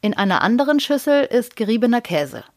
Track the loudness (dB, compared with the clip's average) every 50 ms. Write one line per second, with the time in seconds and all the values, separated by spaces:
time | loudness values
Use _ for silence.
0 | -2 -2 -2 0 0 0 0 0 2 2 2 2 2 2 2 0 2 0 -2 -2
1 | 0 2 2 2 2 2 0 -2 -2 -2 -6 -6 -2 -2 0 0 2 2 0 0
2 | -2 -2 -2 -2 -2 -4 -8 -16 -18 -18 _